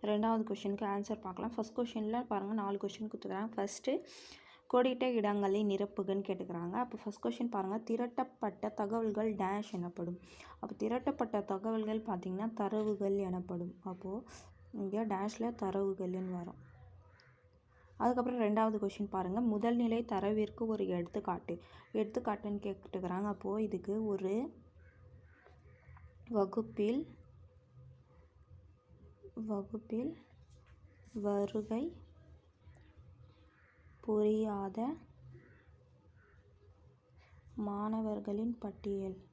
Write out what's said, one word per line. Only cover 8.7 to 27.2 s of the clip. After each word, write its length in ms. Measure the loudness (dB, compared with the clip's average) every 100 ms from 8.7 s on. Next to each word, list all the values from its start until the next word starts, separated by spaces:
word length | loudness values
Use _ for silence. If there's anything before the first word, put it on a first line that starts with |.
| -2
தகவல்கள் 500 | 0 2 2 2 0 2
டேஷ் 280 | 0 0 -2 -4
எனப்படும். 400 | -4 -4 -4 -4 -10 -20 -18 -10
அப்போ 120 | -10 -2 0
திரட்டப்பட்ட 580 | 2 0 0 2 0 0
தகவல்கள் 480 | 0 0 0 2 0 0
பார்த்தீங்கன்னா, 400 | -2 -2 -2 -2 0
தரவுகள் 560 | 0 2 2 2 2 2 2
எனப்படும். 440 | 0 -2 -4 -4 -6 -10
அப்போ 180 | -8 -6 -6 -8 -16 -20 -20 -14 -6
இங்க 240 | -2 0 0
டேஷ்ல 400 | 0 0 0 -2 0
தரவுகள்னு 720 | 0 2 2 0 -2 -2 -2 -4
வரும். 200 | -6 -10 -18 -20 -20 -20 -20 -20 -20 -20 -20 -20 _ -20 -20 0
அதுக்கப்புறம் 420 | 2 4 2 2
ரெண்டாவது 340 | 4 6 4 4
கொஸ்டின் 340 | 0 -2 -2 0
பாருங்க, 240 | 0 2 2
முதல் 260 | 4 4 4
நிலை 180 | 4 2 2
தரவிற்கு 520 | 2 2 2 2 0 0
ஒரு 100 | 0 2 0
எடுத்துக்காட்டு. 560 | 0 -2 -2 -4 -4 -8 -8 -20 -4 0
எடுத்துக்காட்டுன்னு 640 | 0 0 0 -2 -2 -4
கேட்டுக்கிறாங்க. 640 | -4 -6 -6 -4 -2 0 0
அப்போ 160 | -2 -2 0 0
இதுக்கு 300 | -2 -2 -2 0
ஒரு 200 | 0 2 0 0 -6 -20 -20 -20 -20 -20 -20 -20 -20 -20 -20 -20 -20 -20 -18 -18 -20 -2 2
வகுப்பில், 640 | 2 2 -2 2 2 2 -2 -10